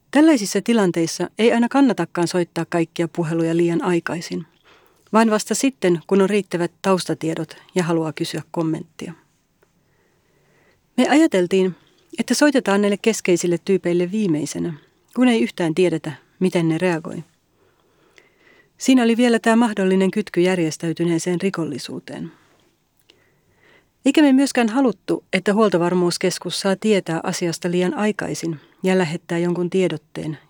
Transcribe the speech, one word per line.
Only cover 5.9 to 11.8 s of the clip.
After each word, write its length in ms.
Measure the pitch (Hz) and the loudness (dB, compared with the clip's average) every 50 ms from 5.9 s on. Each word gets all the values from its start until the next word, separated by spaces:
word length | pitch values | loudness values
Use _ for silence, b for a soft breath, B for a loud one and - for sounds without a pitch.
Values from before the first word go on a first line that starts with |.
| 175 160 - | 0 0 0
kun 140 | - 190 196 | 0 2 2
on 80 | 196 185 | 2 2
riittävät 420 | 208 202 190 - - 170 175 165 _ _ | 0 -2 -4 -2 -4 -4 -4 -4 _ _
taustatiedot 760 | - 196 190 175 - - 160 - 156 160 160 151 160 - - B B B - | 0 0 0 0 0 -4 -6 -4 -4 -4 -4 -4 -6 -10 -12 B B B -2
ja 80 | 185 170 | -2 0
haluaa 300 | 165 170 160 160 156 - | 0 0 -2 -2 -4 -4
kysyä 280 | - 170 - - 156 - _ | -6 -6 -6 -6 -10 -10 _
kommenttia. 640 | - 175 160 160 160 175 180 _ _ - - 170 160 - _ _ _ _ _ _ _ _ _ _ _ _ _ _ _ _ _ _ _ _ _ _ _ _ _ _ _ _ _ _ _ _ _ _ - | -6 -4 -2 -2 -4 -6 -8 _ _ -16 -14 -14 -16 -18 _ _ _ _ _ _ _ _ _ _ _ _ _ _ _ _ _ _ _ _ _ _ _ _ _ _ _ _ _ _ _ _ _ _ 0
Me 120 | - 254 - | 0 2 4
ajateltiin, 680 | 262 302 330 311 - 185 180 170 190 190 185 190 165 - | 4 4 4 4 2 0 0 2 0 0 0 0 -2 -8